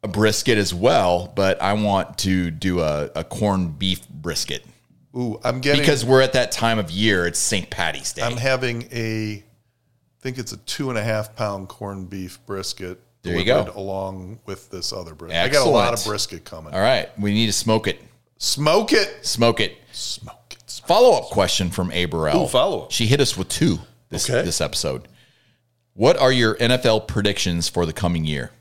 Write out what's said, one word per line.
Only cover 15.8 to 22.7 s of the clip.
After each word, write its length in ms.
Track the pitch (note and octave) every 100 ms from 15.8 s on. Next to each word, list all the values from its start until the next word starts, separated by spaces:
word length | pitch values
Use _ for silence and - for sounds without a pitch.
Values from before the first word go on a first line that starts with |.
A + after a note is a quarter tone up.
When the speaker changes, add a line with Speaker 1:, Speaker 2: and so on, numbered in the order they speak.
| A#2
Speaker 2:
of 60 |
Speaker 1:
Excellent. 180 | A#2 A2
Speaker 2:
brisket 320 | G#2 - E2+ -
coming. 280 | D#2+ D#2
Speaker 1:
All 80 | F2+
right, 280 | G#2+ B2 - -
we 140 | G#2
need 140 | G#2 A2+
to 60 |
smoke 340 | F#2+ - A2 G#2+
it. 120 | - - _ _ _
Speaker 2:
Smoke 560 | - - D3+ F3+ A3
it. 320 | A3 G3 - -
Speaker 1:
Smoke 340 | - A#2 A2+
it. 160 | G2+ - _
Speaker 2:
Smoke 600 | - - - - - _
it, 60 | - -
smoke 120 | -
it. 0 | -
Speaker 1:
Follow-up 380 | F#3+ B3 F3 -
question 400 | - F#2 - F2+
from 200 | F2 F2+
A 120 | F2 F2
Burrell. 380 | D#2+ D#2 D2
Speaker 2:
Ooh, 40 | -
follow-up. 440 | B2 E3+